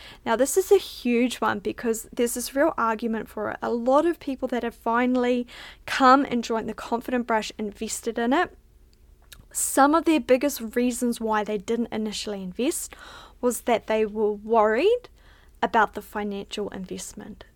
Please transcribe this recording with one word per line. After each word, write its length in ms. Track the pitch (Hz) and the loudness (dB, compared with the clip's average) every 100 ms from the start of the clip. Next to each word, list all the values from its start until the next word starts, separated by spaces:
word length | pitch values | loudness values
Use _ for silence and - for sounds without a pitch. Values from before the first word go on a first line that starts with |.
| - - | -20 -10
Now, 120 | - 226 | -2 2
this 200 | 277 - | 2 2
is 140 | 370 | 4
a 60 | 392 | 4
huge 640 | - - 247 240 247 - | 4 -6 0 2 2 0
one 200 | 220 214 | -2 -2
because 500 | 202 214 240 226 - | -4 -4 -4 -4 -6
there's 220 | - 240 | -2 -2
this 200 | 247 240 | -2 -4
real 200 | 269 320 - | 2 2 2
argument 500 | 226 220 233 220 214 | -2 -2 -4 -4 -6
for 220 | - 214 | -8 -6
it. 60 | - | -4
A 120 | 233 | -4
lot 340 | 233 233 269 330 | -2 2 4 4
of 140 | 330 | 0
people 260 | - 262 262 | -4 -6 -4
that 140 | 240 | -4
have 120 | 233 | -4
finally 760 | - - 233 247 254 247 247 247 - - - | -6 -2 2 2 2 2 0 -4 -12 -20 -16
come 400 | - - 262 262 | -8 4 8 8
and 200 | 285 240 | 6 -2
joined 240 | 226 226 220 | -2 -2 -4
the 60 | |
Confident 520 | 220 - 233 - 254 233 | -8 -6 -6 -2 -4 0
Brush, 240 | 226 208 - | -2 -2 -6
invested 600 | 214 - 220 - - 220 | -8 -8 -8 -6 -6 -2
in 140 | 233 | 2
it, 240 | 285 349 - _ _ _ _ - - _ - - | 2 0 -6 _ _ _ _ -20 -20 _ -20 -12
some 440 | - - - 277 | -6 -2 4 4
of 100 | 320 | 4
their 160 | 330 311 | 2 2
biggest 400 | 240 254 285 - 226 | 4 2 2 -2 -4
reasons 460 | 247 247 233 240 233 | -2 0 0 -2 -2
why 240 | 226 214 | -2 -2
they 140 | 208 214 | -2 -4
didn't 340 | 196 233 233 | -2 -2 -2
initially 500 | 220 214 202 - 202 | -4 -6 -6 -8 -8
invest 520 | 190 180 254 - - - - - - - | -8 -4 -2 -4 -8 -14 -20 -20 -20 -6
was 220 | 247 233 | -4 -2
that 240 | - 226 - | 0 0 0
they 180 | 220 | 0
were 280 | 220 214 208 | 0 0 -2
worried 760 | 208 214 226 214 220 370 480 - - - - - _ | -2 2 4 4 4 2 2 -2 -20 -20 -20 -20 _
about 320 | 233 240 214 | 0 4 2
the 80 | - | 0
financial 640 | 208 214 208 202 202 - 208 | -10 -8 -6 -6 -8 -8 -8
investment. 760 | - 185 185 - - 214 196 - | -8 -10 -10 -12 -14 -16 -18 -20